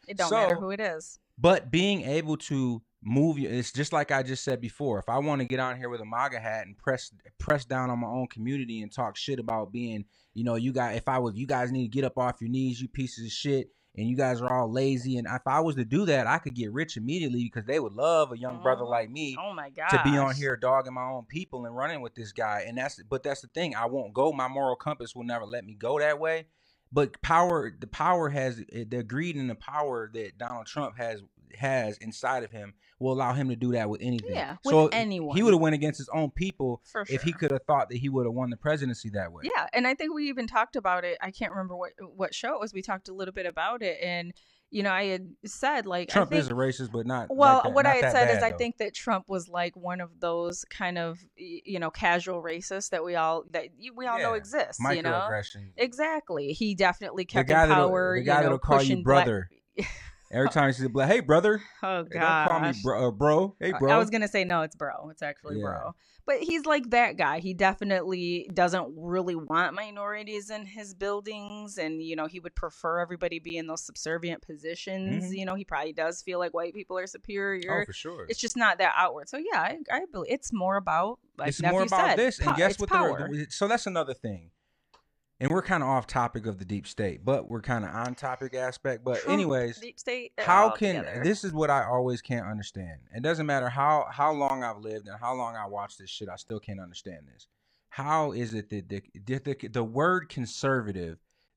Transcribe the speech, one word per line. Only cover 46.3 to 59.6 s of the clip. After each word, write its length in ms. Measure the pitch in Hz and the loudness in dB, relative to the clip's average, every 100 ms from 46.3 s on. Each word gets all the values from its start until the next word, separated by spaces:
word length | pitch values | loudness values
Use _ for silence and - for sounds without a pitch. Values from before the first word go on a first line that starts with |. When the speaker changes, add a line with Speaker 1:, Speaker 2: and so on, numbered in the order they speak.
Speaker 2:
is 140 | 160 131 | 2 0
Speaker 1:
think 100 | 120 | 0
Speaker 2:
a 40 | |
racist, 300 | 131 127 123 | 0 -2 -4
but 140 | 117 117 | -4 -2
not 220 | 127 - | -2 -2
Speaker 1:
Well, 260 | 269 277 262 | 6 8 8
Speaker 2:
like 60 | 254 | 6
that, 80 | |
Speaker 1:
what 100 | 262 | 4
Speaker 2:
not 80 | 277 | 6
Speaker 1:
I 40 | 262 | 6
had 60 | 254 | 6
Speaker 2:
that 60 | |
Speaker 1:
said 160 | 254 240 | 6 6
is 60 | 233 | 6
Speaker 2:
bad, 60 | |
Speaker 1:
I 80 | 226 | 2
Speaker 2:
though. 60 | - | 0
Speaker 1:
think 200 | 240 - | -4 -2
that 160 | 214 - | -4 -4
Trump 300 | - 196 190 | -2 -2 -2
was, 180 | 190 175 | -6 -4
like, 280 | 175 175 180 | -2 -2 -4
one 240 | 180 180 | -8 -6
of 180 | 175 165 | -8 -4
those 440 | 170 170 170 175 - | -2 0 -2 -6 -10
kind 320 | - 185 175 | -6 -4 -2
of, 220 | 170 170 185 - | -4 -6 -16 -18
y-, 240 | 185 170 - | -14 -12 -8
you 140 | 190 | -4
know, 120 | 160 | -4
casual 500 | - 180 175 185 175 | 0 4 4 2 -4
racists 480 | 165 170 - 190 - | -4 -6 -6 -8 -4
that 120 | 175 | -4
we 120 | 170 175 | 0 2
all, 280 | 160 165 - | 2 0 -2
that 140 | 165 - - | -6 -6 -12
y-, 100 | 240 233 | -18 -8
we 120 | 254 | -2
all 100 | 226 | 0
know 140 | 233 | 0
Speaker 2:
Yeah, 60 | 220 | -2
Speaker 1:
exists, 420 | 202 285 - - 131 | -2 -2 -2 -2 0
you 100 | 160 | 0
know? 80 | 165 | 0
Speaker 2:
microaggression. 600 | 170 202 107 101 104 101 - | 0 0 -2 -6 -12 -14 -2
Speaker 1:
Exactly. 760 | 247 247 311 311 - 160 143 | -2 0 -2 -2 -4 -4 -4
He 200 | 156 214 | -2 -2
definitely 500 | 185 190 - 196 185 | 4 2 2 -6 -6
Speaker 2:
The 40 | 180 | -2
Speaker 1:
kept 220 | 208 127 | 0 4
Speaker 2:
guy 140 | 156 | 6
Speaker 1:
in 60 | 160 | 8
Speaker 2:
that'll, 200 | 185 180 | 8 6
Speaker 1:
power, 260 | 185 185 180 | 4 2 2
Speaker 2:
the 60 | |
Speaker 1:
you 40 | 127 | 4
Speaker 2:
guy 120 | 143 | 4
Speaker 1:
know, 40 | |
Speaker 2:
that'll 140 | 147 135 | 4 2
call 180 | - 139 | 4 6
you 20 | |
Speaker 1:
pushing 220 | 135 131 | 6 4
black 220 | 123 139 123 | 6 8 6
Speaker 2:
brother. 240 | 104 90 - | 2 -2 -12